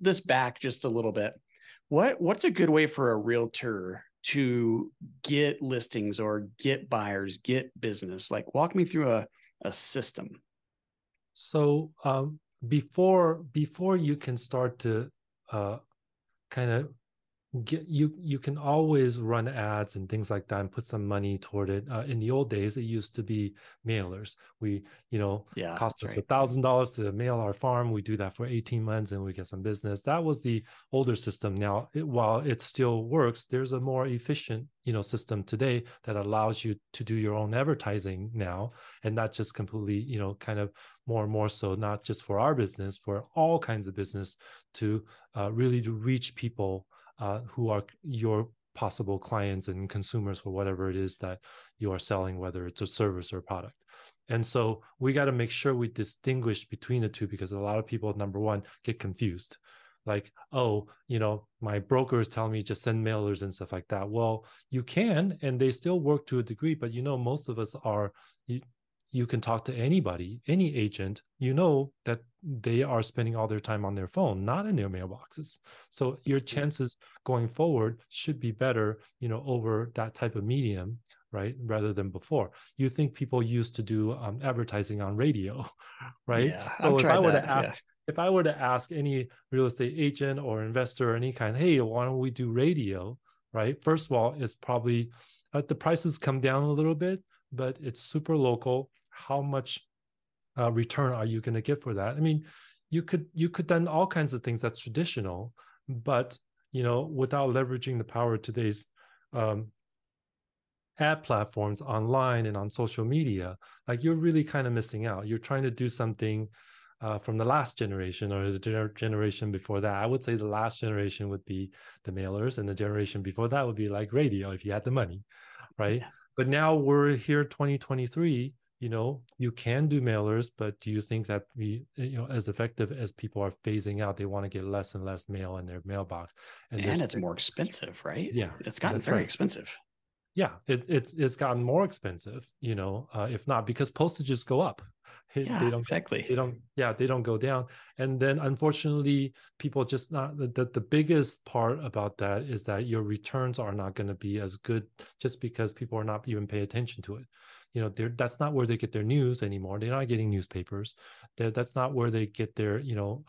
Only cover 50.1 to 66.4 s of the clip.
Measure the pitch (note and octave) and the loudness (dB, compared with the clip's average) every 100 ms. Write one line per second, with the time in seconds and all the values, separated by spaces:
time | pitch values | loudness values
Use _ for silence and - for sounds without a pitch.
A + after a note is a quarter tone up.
50.1 | A#2 G2+ F#2+ G2+ F#2+ G2 F#2 F#2+ F#2 F#2+ | -2 -2 -4 -6 -2 -2 -2 -2 -2 -2
51.1 | - F#2+ F#2 - - - - G#2 F#2 - | -4 -8 -10 -14 -20 -20 -6 -4 -2 -2
52.1 | G2+ F#2 F#2 F#2 F2+ F2+ - G2 - G#2 | -2 -2 -4 -6 -6 -8 -6 -6 0 0
53.1 | F2+ E2+ F#2+ - F#2 F2 - _ - - | 0 -6 -8 -6 -8 -8 -18 _ -20 -20
54.1 | - - A#2 A2+ B2+ A2+ A2+ - - C3 | -18 -2 -2 2 2 2 0 -8 -2 2
55.1 | C3+ C#3 B2+ A#2 - C#3+ B2+ A#2+ A#2 G#2 | 4 4 2 0 0 2 2 0 -2 -4
56.1 | - - C3 A#2 G#2 - A2 - B2 G#2+ | -4 -2 0 0 -2 -6 -12 -2 0 0
57.1 | - G2+ G2+ F#2 G2 G2+ G#2+ G#2+ A#2 G#2+ | -2 -6 -4 -6 -4 -2 -2 -2 -4 -2
58.1 | G2+ G2+ G2 G#2+ G#2 G2 - - A#2 G2 | -2 -4 -2 0 0 -4 -12 -6 -6 -4
59.1 | F2+ G#2+ F2+ - - _ - - _ - | -2 -2 -2 -10 -16 _ -20 -20 _ -4
60.1 | G#2 - - - C3+ A#2+ G#2 G#2 - - | -2 -4 -18 -6 0 2 2 -2 -14 -4
61.1 | A#2 G#2+ G#2+ - - G#2+ G#2 F#2+ C3 B2+ | 0 0 -2 -6 -10 -4 -2 2 2 4
62.1 | B2 G#2+ - A2+ A2 G2+ G#2 - A2+ A2 | 2 2 0 -2 -2 -2 -2 0 2 2
63.1 | A2 G#2 G2 G2 F#2 F#2 F#2 - G2+ G2+ | 0 0 -2 -4 -6 -6 -8 -4 -4 -2
64.1 | A2+ A#2 A2 - - - B2+ B2 - A3+ | 2 2 0 -6 -20 -6 -4 -2 0 2
65.1 | D#3 F#3+ - C#3 B2+ C3 B2 E3+ F3+ C#3+ | 4 2 0 -2 2 2 2 0 2 2
66.1 | D3 - B2 | 2 2 -2